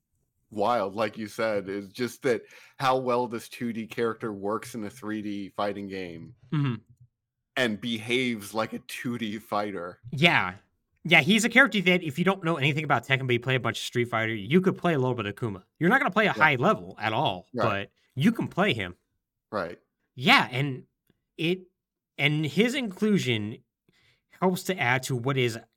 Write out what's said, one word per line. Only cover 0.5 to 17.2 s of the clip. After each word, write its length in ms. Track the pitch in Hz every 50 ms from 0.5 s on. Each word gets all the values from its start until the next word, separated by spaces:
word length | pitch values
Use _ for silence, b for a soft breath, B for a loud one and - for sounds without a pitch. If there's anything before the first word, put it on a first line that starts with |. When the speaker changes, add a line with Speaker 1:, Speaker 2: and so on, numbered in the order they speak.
Speaker 1:
wild, 440 | 110 104 98 113 123 117 98 101 92
like 200 | 110 113 107 -
you 120 | 113 110 104
said. 380 | - - 113 113 107 101 92 95
It's 180 | 98 101 101 95
just 320 | - - 123 117 - - -
that 180 | 139 117 - B B B B B B B -
how 200 | 139 131 131 131
well 280 | 131 123 120 123 123
this 220 | 113 117 113 - -
two 240 | - - 120 117
D 140 | 107 113 110
character 480 | 104 - - 117 113 110 - - 113 104
works 400 | 101 98 101 107 110 - - -
in 100 | 117 104
a 60 | 101
three 320 | - - 104 107 107 107
D 260 | 101 104 101 101 98 92
fighting 400 | - - 101 104 101 101 101 95
game 460 | 98 95 92 87 82 82 82 82 - _ _ -
Speaker 2:
Mm-hmm. 220 | 160 151 143 135 117 107 - _ _ _ - _ _ _ _ _ _ _ _ _ -
Speaker 1:
and 240 | 127 127 117 104 95
behaves 720 | 123 120 117 110 107 120 120 131 131 123 117 107 101 98
like 220 | 104 110 113 117 -
a 60 | -
two 360 | - - - - - 127 120
D 220 | 117 117 107 104 107
fighter. 640 | - - 110 104 104 104 95 87 85 90 87 - - 123
Speaker 2:
Yeah. 440 | - 131 160 170 156 120 98 90 90 - _ _ _ _ _ _ _ _ -
Yeah, 180 | 160 170 165
he's 240 | 135 160 214 220 208
a 20 | 240
character 320 | 226 247 277 220 - 208
that 220 | 170 185 180 180
if 160 | 180 156 135 -
you 80 | 175
don't 180 | 190 196 190 160
know 140 | 160 170 147
anything 260 | 131 151 143 151 156
about 220 | 143 143 117 -
Tekken, 200 | - 135 131 131
but 60 | 123
you 80 | 120 117
play 140 | 120 131 131
a 60 | 123
bunch 180 | 113 117 107 -
of 60 | -
Street 260 | - - 123 120 117
Fighter, 240 | 120 110 110 110 113
you 260 | 107 95 110 151 185
could 160 | 185 190 170
play 160 | 190 - 175
a 60 | 165 139
little 160 | 127 127 123
bit 100 | 110 104
of 100 | 101 98
Akuma. 280 | - 127 113 98 92 - _ _ -
You're 100 | 147 180
not 100 | 240 269
gonna 100 | 285 233
play 140 | 180 208 220
a 80 | 175 131
Speaker 1:
Yeah. 60 | - 156
Speaker 2:
high 120 | 156 143
level 380 | 117 135 196 - - 87 90 104 -
at 140 | 104 110 110
all, 320 | 120